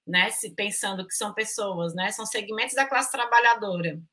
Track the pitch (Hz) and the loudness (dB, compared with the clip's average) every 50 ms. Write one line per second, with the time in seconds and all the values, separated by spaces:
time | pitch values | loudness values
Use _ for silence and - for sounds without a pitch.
0 | _ - 175 180 190 220 - - - - - - 202 208 202 - - 196 190 185 | _ 0 2 2 2 2 0 -4 -6 -6 -4 -4 -4 -2 -2 -4 -4 -4 -4 -6
1 | 185 185 - - 214 208 196 220 220 - - - 208 196 180 170 170 170 165 180 | -6 -6 -6 -4 -4 -4 -4 -4 -4 -4 -4 -4 -4 -4 -2 -2 -4 -4 -2 -2
2 | 185 208 - - 220 - - 220 202 208 214 220 247 262 269 269 269 269 - 254 | -2 -2 -2 -4 -6 -4 -4 -4 -4 -4 -4 -4 -4 0 2 2 2 2 2 0
3 | 269 - - 240 240 466 466 480 480 466 466 214 208 196 180 175 170 160 151 165 | 0 0 0 -2 2 6 6 6 8 8 6 4 2 -2 -2 -2 -2 -2 -4 -6
4 | - - | -10 -16